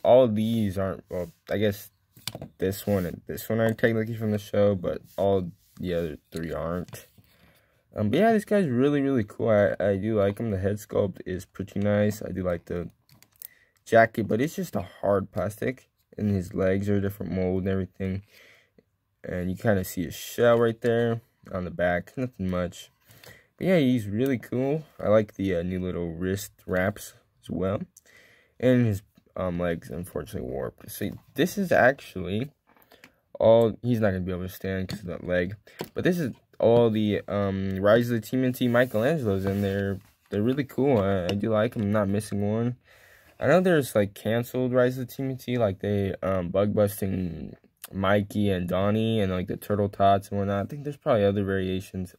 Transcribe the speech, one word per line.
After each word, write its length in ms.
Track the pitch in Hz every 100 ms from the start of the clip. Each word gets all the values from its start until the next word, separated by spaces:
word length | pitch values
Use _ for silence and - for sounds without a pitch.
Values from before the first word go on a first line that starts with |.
All 180 | - 123
of 120 | 127
these 420 | 107 110 117 104 92
aren't, 280 | 95 82 -
well, 240 | 90 85 - -
I 60 | 87
guess 340 | 104 98 - _ _ - - - - -
this 280 | 92 98 -
one 200 | 101 87
and 160 | - -
this 220 | 104 -
one 100 | 110
aren't 200 | 113 110
technically 380 | 117 113 110 113
from 160 | 110
the 60 | 104
show, 360 | 104 104 101
but 260 | 98 87 - - -
all 340 | 98 98 87 - _ -
the 140 | 90
other 240 | 85 85 71 _
three 220 | 85 82
aren't. 540 | 73 80 90 87 - - _ _ _ _ _ _ _ _ -
Um, 140 | 107
but 80 | 143
yeah, 140 | 220
this 120 | 220
guy's 240 | - 208 175
really, 320 | 120 139 147
really 240 | 139 135
cool. 240 | 104 - 117
I, 260 | 104 101 -
I 140 | 104 98
do 220 | 107 110
like 200 | 98 104
him. 120 | 117
The 80 | 95
head 180 | 98 104
sculpt 460 | - - 101 -
is 220 | - 90 -
pretty 340 | - 95 101
nice. 400 | 104 104 104 104
I 120 | -
do 100 | 92
like 240 | 90 87 -
the 240 | 87 85 - _ _ _ _ - _ _ _ -
jacket, 420 | 117 113 - 104
but 140 | 107
it's 140 | 147 -
just 200 | 180 104
a 100 | 90 -
hard 320 | - 101 95
plastic, 560 | 104 90 - - 131 _ _ _ -
and 120 | 107
his 220 | 98 87
legs 380 | 90 95 98 101
are 60 | 101
a 40 |
different 320 | 98 101 98
mold 300 | 92 92 95
and 80 | 95
everything. 540 | 95 95 - 95 92 101 _ - _ _ _ _ _ _ _
And 260 | - 90 90
you 60 | 92
kinda 260 | 117 101
see 200 | 92 -
his 100 | 76
shell 440 | - - - 120 117
right 220 | 117 113
there 400 | 120 117 117 117 - _ -
on 120 | 95
the 80 | 87
back. 440 | 82 87 87 - -
Nothing 320 | 127 - 92
much. 400 | 90 87 - - _ _ - - - _ -
But 100 | 170
yeah, 120 | 185
he's 280 | 131 127 104
really 320 | 104 135 127
cool. 460 | - 120 135 156 151 -
I 100 | -
like 260 | 107 107
the, 220 | - 98 87
uh, 60 |
new 180 | 90 92
little 320 | 90 85 87
wrist 380 | 82 92 95 - _ -
wraps 480 | 92 95 104 - - _ _
as 80 | -
well. 320 | 85 92 101 180 _ _ - - _ _ -
And 260 | 127 127 117
his, 160 | 101 - _ _ -
um, 220 | 92 87
legs, 320 | 87 85 -
unfortunately, 580 | 73 87 - 78 92 62
warped. 420 | 65 62 - -
So 180 | - 104 - -
this 240 | - 180 -
is 140 | 185
actually 800 | - 120 143 - 92 87 101 143 _ _ _ _ - - _ _ -
all, 380 | 110 113 117 -
he's 180 | 120 120
not 120 | 107
gonna 80 | 92
be 120 | 90
able 100 | 90
to 60 | 90
stand 400 | - - 95 95
'cause 120 | -
of 60 | 90
that 200 | 82 -
leg. 300 | 90 90 104 _ - -
But 100 | -
this 140 | 147 180
is 140 | 143 - _ -
all 280 | 107 117 117
the, 320 | 110 107 98 -
um, 480 | 101 101 95 95 95
Rise 340 | 101 113 120
of 100 | 120
the 60 | 110
T 100 | 131
M 80 |
N 80 | 127
T 160 | 127 123
Michelangelos, 800 | 120 127 110 123 165 113 98 98
and 160 | 98
they're, 360 | 101 98 98 98 - _ _
they're 120 | 101
really 220 | 110 135
cool. 340 | 127 - 135 120
I, 260 | 98 98
I 100 | 87
do 160 | 101 104
like 260 | 107 117 120
'em. 60 |
I'm 100 | 101
not 160 | 107 98
missing 320 | 101 107 101
one. 360 | 101 110 120 123 _ _ _ - _ -
I 80 | 117
know 120 | 165
there's, 340 | 185 160 131
like, 200 | 110 101
canceled 580 | - 104 113 123 131 127
Rise 240 | 127 123 131
of 120 | 123
the 40 |
T 100 | -
M 80 | 135
N 60 | 127
T, 220 | - 123
like, 220 | 110 92
they, 340 | 101 101 98 -
um, 280 | 92 95 87
bug 220 | 95 104
busting 800 | 101 101 101 98 95 90 80 60 - _ _ -
Mikey 600 | 95 95 104 104 107 101
and 180 | 92 90
Donnie 500 | 92 101 107 110 110
and, 120 | 95
like, 140 | 92 90
the 100 | -
Turtle 320 | - 104 101
Tots 400 | - 98 101 98
and 100 | 101
whatnot. 280 | 98 101 98
I 20 |
think 160 | 147
there's 140 | 143 143
probably 260 | 151 120
other 200 | 101 101
variations, 680 | 98 95 92 95 98 92 92